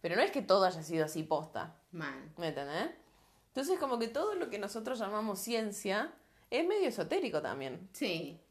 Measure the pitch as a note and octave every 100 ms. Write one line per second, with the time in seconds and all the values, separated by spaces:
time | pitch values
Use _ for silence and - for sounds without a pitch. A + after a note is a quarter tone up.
0 | E3+ F#3+ F#4+ C#4+ F#3+ G3 F#3 E3+ D#3 E3
1 | D#3 D#3 D#3 D3+ D#3 - D#3+ - _ F3
2 | C#3+ C3+ D3 D#3+ E3 D3 C#3 D#3+ D4 -
3 | - _ _ _ _ - C#4 F#4 C#4 A#3+
4 | A#3 C#4 G4+ G4 C#4 A#3 G3+ A3+ A3+ B3
5 | G3+ G#3+ A3 F#3+ A3+ A#3 G#3+ G#3 G3 G3+
6 | D#4+ - _ _ _ B3+ E4+ G#4 D#4 G#3+
7 | D#3+ F#4 C#4 D3+ C3+ C#3 C3+ D3+ F#3 -
8 | B3 E3 C#3+ - _